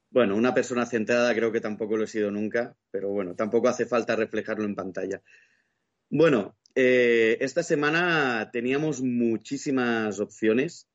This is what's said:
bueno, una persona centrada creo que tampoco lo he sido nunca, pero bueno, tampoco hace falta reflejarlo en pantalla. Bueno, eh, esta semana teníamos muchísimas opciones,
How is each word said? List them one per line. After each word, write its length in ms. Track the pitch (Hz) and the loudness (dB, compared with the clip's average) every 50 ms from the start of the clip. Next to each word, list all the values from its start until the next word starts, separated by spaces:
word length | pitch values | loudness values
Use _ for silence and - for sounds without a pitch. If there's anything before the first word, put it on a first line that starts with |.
| _ _ | _ _
bueno, 240 | - 127 120 101 98 | 2 2 2 4 2
una 180 | 107 117 127 117 | 2 2 2 2
persona 320 | 135 120 - 127 120 120 | 0 -2 -2 -2 -4 -4
centrada 500 | 117 - 113 107 104 120 120 120 120 117 | -2 -2 -2 0 0 2 2 2 2 2
creo 160 | 110 113 113 | 2 0 0
que 100 | 104 113 | 0 -2
tampoco 340 | - 110 104 101 113 101 110 | -4 -4 -6 -6 -4 -2 -2
lo 100 | 110 110 | -2 -2
he 20 | 104 | -4
sido 240 | - 110 104 101 | -2 -2 -2 -2
nunca, 440 | 101 104 107 104 104 117 120 123 - _ _ _ | -2 -2 -4 -2 -2 -2 -4 -4 -8 _ _ _
pero 200 | - 98 95 101 | -10 -6 -6 -4
bueno, 260 | 101 101 98 90 87 | -4 -4 -4 -4 -4
tampoco 320 | - 113 104 117 117 107 123 | -4 -4 0 0 2 2 2
hace 180 | 113 - 117 | 0 0 -2
falta 300 | - 120 120 110 - 113 | 0 0 -2 0 0 0
reflejarlo 500 | 107 113 - - 110 101 - 110 104 107 | 0 -2 -2 -2 -6 -4 -4 -4 -4 -4
en 80 | 104 98 | -4 -4
pantalla. 480 | 87 95 95 87 95 92 95 98 90 _ _ _ - _ _ _ _ _ _ _ _ _ _ _ _ _ - | -6 -8 -8 -8 -6 -6 -6 -6 -8 _ _ _ -20 _ _ _ _ _ _ _ _ _ _ _ _ _ -4
Bueno, 480 | - 143 160 165 143 110 95 - - _ _ _ - | 2 4 4 4 4 2 0 -2 -8 _ _ _ -2
eh, 640 | 131 131 127 127 123 123 120 117 117 113 110 117 - | 2 4 4 4 4 4 4 4 4 4 4 2 0
esta 200 | 131 135 - 170 | -2 -4 -2 -2
semana 880 | 165 - 170 147 147 147 156 165 180 175 165 156 143 131 120 113 107 104 | -2 0 0 0 0 0 0 0 0 2 2 0 0 0 0 -2 -4 -4
teníamos 500 | - 120 117 123 135 143 156 156 143 123 | -4 -4 -2 0 0 0 0 -2 -2 -2
muchísimas 1160 | 131 127 120 120 120 117 113 104 - - 139 135 - 151 135 131 123 120 117 113 110 107 95 95 | -2 -2 0 2 2 2 0 0 -4 -6 -8 -6 -4 -2 0 0 0 0 0 0 0 -2 -2 -4
opciones, 680 | 104 - - - 110 110 110 123 139 175 - - - _ _ | -4 -6 -6 -2 0 2 2 2 0 -2 -6 -14 -20 _ _